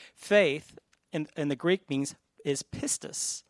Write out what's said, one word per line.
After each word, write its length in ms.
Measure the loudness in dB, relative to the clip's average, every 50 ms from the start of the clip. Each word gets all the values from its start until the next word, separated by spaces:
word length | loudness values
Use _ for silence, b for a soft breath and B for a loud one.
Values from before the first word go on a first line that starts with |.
| B B B
Faith 640 | -14 -2 4 6 6 6 6 2 -2 -6 -12 -20 -20 _ _ _ _ _ _
in, 160 | -4 -4 -4 -4 -4
in 140 | -4 -2 -2
the 60 | -2
Greek 340 | 0 2 2 2 2 _ -4
means, 260 | -2 -2 -2 -4 -6 _ _ _ _ _ -4
is 180 | -2 -2 -2 -4
pistis. 800 | -10 -8 -6 -4 -4 -4 -4 -6 -10 -8 -6 -6 -6 -6 -8 -12 b